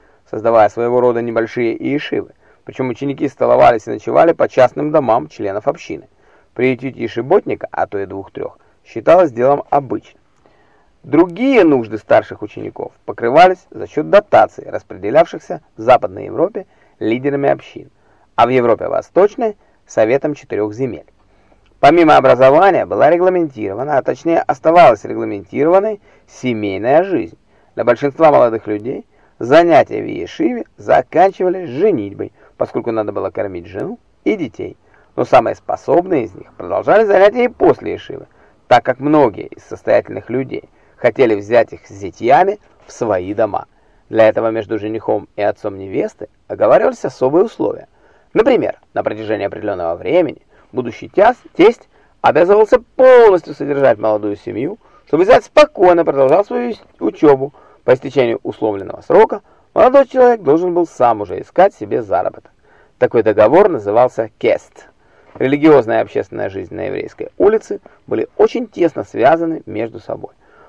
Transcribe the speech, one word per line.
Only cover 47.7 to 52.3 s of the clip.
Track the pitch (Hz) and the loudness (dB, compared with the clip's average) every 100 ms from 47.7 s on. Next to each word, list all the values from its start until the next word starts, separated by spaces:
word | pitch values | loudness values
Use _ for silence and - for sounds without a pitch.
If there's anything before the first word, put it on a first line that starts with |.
| - - _ _ _ _ | -8 -14 _ _ _ _
Например, | - 233 220 113 - _ | -2 2 0 -2 -8 _
на | - | -8
протяжении | 107 107 107 104 98 | -6 -8 -6 -4 -6
определённого | 95 101 92 82 | -6 -8 -6 -6
времени | 87 90 175 160 - _ _ _ | -6 -2 0 0 -4 _ _ _
будущий | 110 120 - - | -10 -10 -12 -6
тяс-, | - 214 254 _ - | 0 0 0 _ 2
тесть | 202 233 _ _ _ _ | 2 2 _ _ _ _
обязывался | 120 | 0